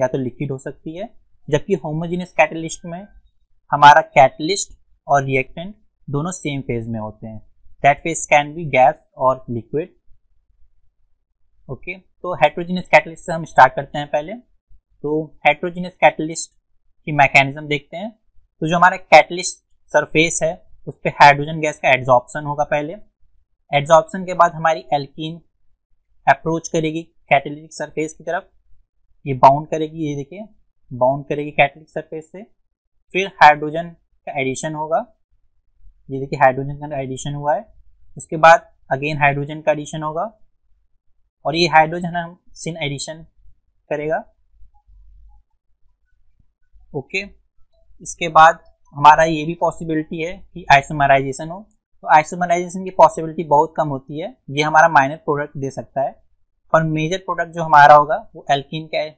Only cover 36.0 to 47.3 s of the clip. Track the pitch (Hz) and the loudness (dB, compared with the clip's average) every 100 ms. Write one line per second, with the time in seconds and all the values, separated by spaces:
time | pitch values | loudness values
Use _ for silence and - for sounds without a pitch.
36 | - 135 139 139 135 131 139 143 147 139 | -12 -10 -8 2 2 2 -6 -10 -10 -8
37 | 131 131 147 147 147 170 233 - - _ | -8 -10 -8 -6 -4 -4 -6 -20 -20 _
38 | - - - 165 165 170 - _ _ 139 | -20 -18 -10 2 6 6 2 _ _ -6
39 | 147 147 143 143 143 156 156 151 147 160 | -6 0 0 0 -6 -6 -4 -4 -6 -10
40 | 156 156 214 - - _ _ _ _ _ | -8 -8 -10 -12 -20 _ _ _ _ _
41 | _ _ _ _ 143 165 170 160 156 175 | _ _ _ _ -6 -2 2 4 2 -2
42 | 180 175 170 180 _ - 165 165 147 143 | -8 -8 -10 -14 _ -14 -12 -8 -8 -8
43 | - 156 160 _ - - _ _ _ 147 | -12 -14 -20 _ -20 -20 _ _ _ -8
44 | 151 175 - _ _ _ - _ _ - | -4 -6 -6 _ _ _ -20 _ _ -20
45 | - - - - _ _ _ _ _ _ | -20 -20 -20 -20 _ _ _ _ _ _
46 | _ _ _ _ _ _ _ - _ 147 | _ _ _ _ _ _ _ -20 _ -14
47 | - 190 202 | -10 -10 -12